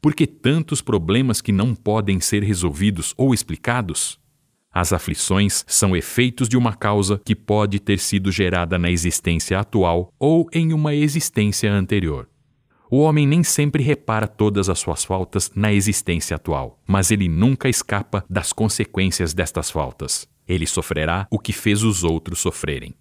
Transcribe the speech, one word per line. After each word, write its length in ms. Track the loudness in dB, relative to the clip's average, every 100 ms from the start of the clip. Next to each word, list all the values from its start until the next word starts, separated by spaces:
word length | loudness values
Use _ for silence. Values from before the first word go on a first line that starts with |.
Por 140 | 0
que 120 | 2 0
tantos 540 | 0 0 0 0 -4
problemas 600 | -2 -2 2 2 2 -2
que 100 | 0
não 240 | 2 2
podem 460 | 0 0 0 0 0
ser 240 | 0 0
resolvidos 680 | 0 0 0 0 0 0 -6 0
ou 180 | 2
explicados? 840 | 2 -2 -6 -2 -2 -2 -4 -6 -8 _ _ _ _ _
As 200 | -2 0
aflições 720 | 0 -2 -4 0 2 2 0 -2
são 300 | 0 2 2
efeitos 520 | 0 0 0 2 0
de 80 | 2
uma 180 | 2
causa 460 | 0 0 2 2 0
que 100 | 0
pode 460 | -4 0 0 2 -2
ter 180 | 0 -2
sido 320 | 0 0 0
gerada 480 | 0 2 2 0 0
na 120 | 2
existência 680 | 2 0 -2 0 -2 0 -2
atual 540 | 0 2 2 2 -2 _
ou 300 | 0 2 0
em 200 | 0 0
uma 220 | 0 0
existência 800 | 0 0 0 -2 0 0 0 2
anterior. 560 | 2 2 0 0 -4 -10 _ _ _ _ _ _
O 80 | 2
homem 280 | 4 4 4
nem 160 | 4
sempre 400 | 2 2 0 2
repara 460 | 0 0 -2 -2 -2
todas 400 | 0 2 2 0
as 100 | -2
suas 260 | -2 -4
faltas 460 | -2 -4 -2 -4 -4
na 180 | -2 2
existência 640 | 2 2 -2 -2 -2 -2 -6
atual, 440 | -4 -4 -4 _ -2
mas 240 | 0 2
ele 180 | 2 2
nunca 400 | 2 2 2 0
escapa 560 | -2 -2 -6 -4 -6 -4
das 220 | -6 -4
consequências 840 | -2 -2 -2 -4 0 0 0 -2
destas 360 | -2 -4 -4 -6
faltas. 580 | -4 -6 -8 -8 -8 -8 _ -4
Ele 200 | -2 -2
sofrerá 600 | -4 -4 -2 -2 -2 -2
o 80 | -6
que 140 | -4
fez 300 | -4 0 2
os 220 | 2 0
outros 340 | 0 -2 -4 -4
sofrerem. 560 | -4 -4 -6 -8 -10 -18